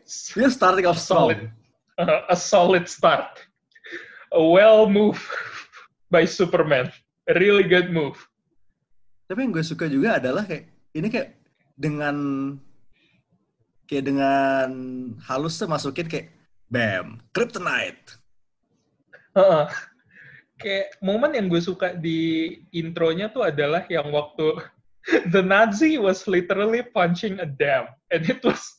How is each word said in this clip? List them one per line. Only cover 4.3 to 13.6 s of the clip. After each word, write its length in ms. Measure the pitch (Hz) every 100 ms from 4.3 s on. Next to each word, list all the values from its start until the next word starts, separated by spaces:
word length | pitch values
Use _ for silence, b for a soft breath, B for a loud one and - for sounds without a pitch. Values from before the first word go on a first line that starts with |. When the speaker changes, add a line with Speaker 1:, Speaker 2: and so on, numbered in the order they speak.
| 175
Speaker 2:
well 480 | 160 180 214 214 208
move 320 | 202 214 - B B B B B
<laughs> 480 | B B _ -
by 80 | 175
Superman. 720 | 175 - 170 170 151 135 131 - _ _ -
A 80 |
really 320 | 170 202 202 175
good 240 | 180 180
move. 240 | 165 139 - - _ _ _ _ _ _ _ _ _ -
Speaker 1:
Tapi 160 | 190
yang 100 | 262
gue 120 | 160
suka 240 | 160 165 160
juga 300 | 135 208 165
adalah 260 | 127 160
kayak, 260 | 202 165 - _ _
ini 160 | 156 214
kayak 260 | 240 - _ _ _ _
dengan, 420 | - 151 147 147 147 143 135 139 139 - - - _ _ _ _ _ _ _